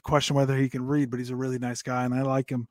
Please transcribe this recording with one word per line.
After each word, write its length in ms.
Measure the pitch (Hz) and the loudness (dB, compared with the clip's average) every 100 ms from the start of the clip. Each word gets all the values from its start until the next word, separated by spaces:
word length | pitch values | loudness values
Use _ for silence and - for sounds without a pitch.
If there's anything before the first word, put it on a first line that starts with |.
question 320 | - 147 - | 0 2 4
whether 220 | 139 135 135 | 2 4 2
he 140 | 135 | 2
can 160 | 127 127 | 0 -2
read, 240 | 147 135 | 0 0
but 80 | 123 | -2
he's 100 | 123 | -6
a 80 | 127 | -4
really 220 | 131 127 | -4 -4
nice 240 | 123 117 | -4 -6
guy, 240 | - 123 123 | -4 -2 0
and 80 | |
I 80 | 123 | 0
like 260 | 135 135 127 | 0 0 0
him. 200 | 127 117 | -4 -6